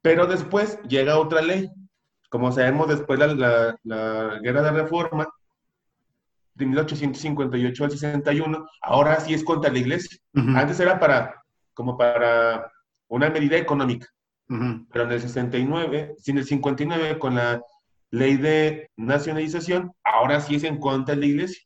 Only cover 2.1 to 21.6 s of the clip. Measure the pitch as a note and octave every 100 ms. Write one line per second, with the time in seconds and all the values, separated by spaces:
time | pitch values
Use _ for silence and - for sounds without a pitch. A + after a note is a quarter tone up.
2.1 | _ _ A#2+ B2+ B2+ B2+ C#3+ D#3 D3 D3
3.1 | C3+ D3 C#3+ B2 A#2 A#2 A2+ A2+ A2 A2
4.1 | A2 A2 G#2+ A#2+ C3+ D3+ D#3 D#3+ E3+ E3+
5.1 | D#3 D#3 - _ _ _ _ _ _ _
6.1 | _ _ _ _ - C3+ C3+ D3+ - C#3+
7.1 | B2+ D#3 C#3+ C3 B2 B2 B2 C#3+ C#3+ D3
8.1 | C#3+ D3 C#3+ D#3 D#3 - _ - C3+ D3
9.1 | D#3 D#3 D#3 - D#3+ C#3+ B2+ B2 F3 F3+
10.1 | - _ C#3+ A#2+ C3 D3 F3+ F3+ F#3 D#3
11.1 | C3 A#2 - _ _ _ - B2 B2 A#2+
12.1 | A#2+ A#2+ A#2 A#2 A2 - _ _ _ _
13.1 | A#2+ D3+ D#3 C#3+ E3 D#3+ C#3+ B2+ A#2+ -
14.1 | _ _ _ _ A#2+ B2 A2+ - A#2+ A#2+
15.1 | A#2+ B2 B2+ B2 B2 C3 D#3+ E3 C#3+ D3+
16.1 | - - C#3 C3 C#3+ C3+ C3+ D3+ E3 D#3
17.1 | D3+ C3+ B2 A#2+ A#2+ - _ _ _ _
18.1 | A#2+ C3+ C#3 D3+ D#3 D#3 D#3 - - A2+
19.1 | C#3+ D#3 D#3 D#3 E3+ E3 F3+ F3+ _ -
20.1 | A2+ C3 D3 C#3+ D3 D#3 C#3 C#3 C3+ C3
21.1 | C#3+ C#3+ C#3+ F#3 F#3